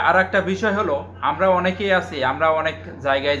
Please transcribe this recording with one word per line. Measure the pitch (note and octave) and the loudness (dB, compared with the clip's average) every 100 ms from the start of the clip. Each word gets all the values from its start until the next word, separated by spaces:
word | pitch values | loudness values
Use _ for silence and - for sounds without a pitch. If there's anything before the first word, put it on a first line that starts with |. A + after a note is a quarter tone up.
| C3 | 4
আর | F3+ | 4
একটা | F#3+ G3+ F3 | 2 0 0
বিষয় | F#3+ A3 G3 | -2 0 0
হলো, | G3 C#3+ - - | 0 -2 -6 -6
আমরা | C3 D#3 F#3+ F3+ | -4 0 2 2
অনেকেই | F#3 F#3 G3+ F#3 | 0 0 0 0
আছি, | E3+ D3 C3 | 0 -2 -2
আমরা | C#3 D#3+ D#3 | 0 0 2
অনেক | D#3 D#3 - - C#3 | -2 -4 -10 -6 0
জায়গায় | C#3 C#3+ C#3+ | 0 2 0